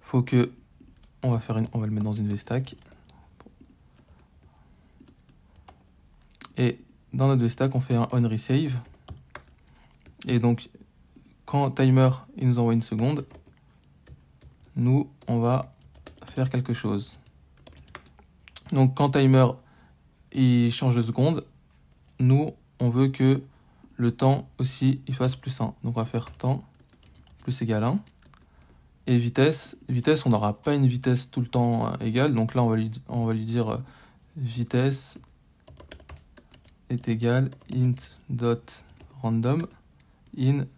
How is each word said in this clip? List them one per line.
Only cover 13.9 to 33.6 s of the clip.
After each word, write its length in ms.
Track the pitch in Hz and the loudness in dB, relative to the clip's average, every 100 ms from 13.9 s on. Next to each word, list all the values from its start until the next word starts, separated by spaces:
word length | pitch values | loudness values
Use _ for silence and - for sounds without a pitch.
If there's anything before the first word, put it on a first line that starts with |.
| _ - - _ _ - _ - - | _ -20 -20 _ _ -20 _ -14 -2
nous, 340 | 120 131 143 - - | 2 2 0 -10 -6
on 100 | 120 | -2
va 340 | 117 127 - _ - - - - - | 0 -2 -4 _ -20 -20 -20 -20 -14
faire 240 | - 131 | -4 -2
quelque 240 | 127 127 | -2 -4
chose. 440 | 120 110 101 104 - - _ _ _ - - - - - _ - _ - - - | -4 -4 -4 -6 -18 -20 _ _ _ -20 -20 -20 -20 -20 _ -20 _ -18 -18 -6
Donc, 240 | 139 131 | 2 2
quand 140 | 131 143 | 2 0
timer, 360 | 139 135 131 127 - _ _ _ _ _ _ _ | 4 6 6 6 2 _ _ _ _ _ _ _
il 380 | 135 127 120 120 | 2 4 4 2
change 260 | 117 131 120 | 2 0 2
de 60 | |
seconde, 440 | 113 117 139 165 - _ _ _ _ _ _ _ | 0 2 2 0 -6 _ _ _ _ _ _ _
nous, 300 | 127 135 151 - _ _ | 4 4 2 -6 _ _
on 100 | 123 | 0
veut 180 | 117 135 | 2 2
que 340 | 135 131 135 135 _ _ _ - - | 4 4 4 0 _ _ _ -20 -2
le 140 | 120 | -2
temps 340 | 113 135 135 - - | 2 2 2 -2 -4
aussi, 420 | 131 - 131 135 - | -4 0 0 0 -4
il 80 | |
fasse 220 | 131 127 131 | -4 -2 -4
plus 220 | - - | -8 -6
un. 120 | 110 - | -6 -6
Donc, 140 | - 117 | -6 -4
on 60 | |
va 20 | |
faire 260 | 113 117 - | -4 -6 -8
temps 320 | - 127 135 - _ _ _ - - - - | -6 -4 -4 -6 _ _ _ -20 -20 -20 -16
plus 240 | - 127 | -8 -6
égal 200 | 113 107 | -2 -2
un. 160 | 113 185 208 _ - - _ _ - - _ _ - | 0 -2 -6 _ -20 -20 _ _ -20 -20 _ _ 0
Et 100 | 123 | 0
vitesse, 580 | 120 120 139 156 - - - | 0 2 2 2 -6 -10 -6
vitesse, 380 | 123 120 156 - | -2 2 2 2
on 20 | |
n'aura 280 | 107 107 104 | 2 0 -2
pas 200 | - 147 | -2 2
une 100 | 135 | 2
vitesse 420 | 123 127 123 - | 2 0 -2 -2
tout 120 | - | -6
le 80 | 120 | -4
temps, 400 | 127 120 117 113 | 0 0 0 -2
euh, 80 | - | -4
égale. 360 | 113 113 147 | -2 0 0
Donc 200 | 117 110 | 0 0
là, 80 | 131 | 0
on 60 | 120 | 0
va 80 | 110 | 0
lui, 160 | 110 113 - | -2 -6 -8
on 160 | 120 | -4
va 80 | 113 | -2
lui 120 | 113 | -2
dire, 240 | 110 117 | -2 -2